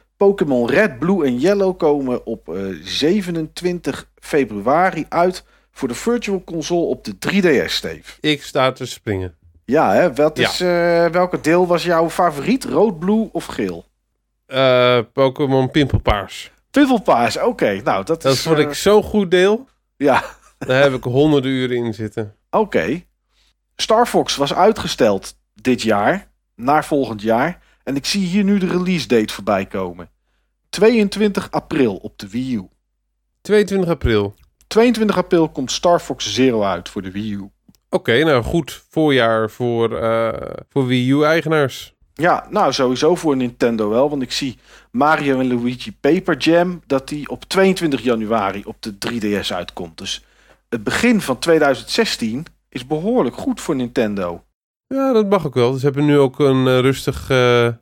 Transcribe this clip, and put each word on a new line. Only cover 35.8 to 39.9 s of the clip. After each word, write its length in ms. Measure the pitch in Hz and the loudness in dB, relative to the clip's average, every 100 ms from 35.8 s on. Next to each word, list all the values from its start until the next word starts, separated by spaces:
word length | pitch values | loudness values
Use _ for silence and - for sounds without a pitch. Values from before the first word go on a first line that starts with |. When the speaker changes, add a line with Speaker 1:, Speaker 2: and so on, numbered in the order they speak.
| 180 170 | 2 2
Speaker 1:
Fox 340 | - 123 - | 0 -8 -6
Zero 300 | 104 131 113 | 0 2 2
uit 260 | 98 90 - | 0 -2 -6
voor 120 | 107 | -10
de 100 | 95 | -10
Wii 220 | 98 107 | -8 -8
U. 160 | 101 95 _ _ _ _ | -8 -12 _ _ _ _
Speaker 2:
Oké, 340 | 185 - 117 | -4 0 2
nou 200 | 160 131 | 4 2
goed 400 | 123 170 143 - _ | 0 -2 -4 -10 _
voorjaar 600 | - 156 131 113 113 110 | 0 2 4 2 2 -2
voor, 480 | - 123 117 113 | -4 -4 0 -2